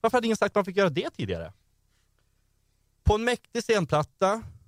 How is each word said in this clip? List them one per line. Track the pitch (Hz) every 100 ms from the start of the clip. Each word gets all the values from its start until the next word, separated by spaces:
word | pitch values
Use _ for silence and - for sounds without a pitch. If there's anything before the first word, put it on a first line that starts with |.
Varför | 226 247
hade | 233
ingen | 214
sagt | 208
att | 208
man | 196
fick | 190
göra | 196
det | 143 277
tidigare? | - 110 85 80 _ _ _ _ _ _ _ _ _ _ _ _ _ _ _
På | - 208
en |
mäktig | 233 240 _ 233
scenplatta | 226 214 160 151 151 _ 190 220 - -